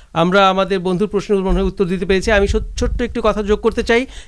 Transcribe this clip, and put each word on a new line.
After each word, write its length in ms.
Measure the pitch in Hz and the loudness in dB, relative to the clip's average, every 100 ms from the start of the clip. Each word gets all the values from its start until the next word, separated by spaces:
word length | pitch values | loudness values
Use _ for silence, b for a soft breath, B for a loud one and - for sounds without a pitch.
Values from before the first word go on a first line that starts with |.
| b | b
আমরা 360 | - 170 196 196 | -2 2 4 4
আমাদের 300 | 190 190 196 | 2 0 -2
বন্ধুর 280 | 180 185 208 | -2 -2 0
প্রশ্নের 320 | 202 - 196 | -2 0 0
মনে 140 | 190 | 2
হয় 80 | 185 | 0
উত্তর 240 | 190 - 185 | 0 0 -2
দিতে 200 | 185 185 | -2 0
পেরেছি। 260 | 190 208 | 0 2
আমি 160 | 208 202 | 2 2
ছো-, 280 | 220 - - | 0 -4 -4
ছোট্ট 240 | 240 - | -2 -2
একটু 200 | 240 247 | -2 -2
কথা 200 | 214 208 | -2 0
যোগ 180 | 202 214 | 0 0
করতে 220 | - - | 0 0
চাই 220 | 226 233 269 B | 0 0 0 B